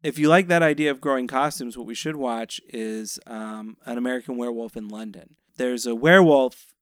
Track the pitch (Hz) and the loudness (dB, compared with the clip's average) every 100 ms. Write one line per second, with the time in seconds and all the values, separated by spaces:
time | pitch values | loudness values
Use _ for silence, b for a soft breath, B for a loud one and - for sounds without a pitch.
0 | 151 143 151 175 180 170 160 147 151 131 | -6 2 4 6 4 4 4 2 0 -2
1 | 147 135 123 131 147 - 123 117 113 117 | -2 -2 -2 -2 -2 -4 -10 -12 -12 -8
2 | 156 151 127 113 113 - _ 117 110 110 | -8 -6 -4 -6 -8 -12 _ -10 -8 -8
3 | 107 - - 113 110 110 107 110 - 120 | -10 -14 -14 -14 -12 -12 -16 -16 -10 -6
4 | 123 127 117 123 120 117 113 117 107 107 | -4 -4 -6 -6 -6 -6 -10 -12 -12 -12
5 | 110 92 80 _ _ - 123 123 120 117 | -14 -16 -20 _ _ -6 -4 -2 -4 2
6 | 147 190 170 139 127 - _ _ | 6 8 8 6 4 -4 _ _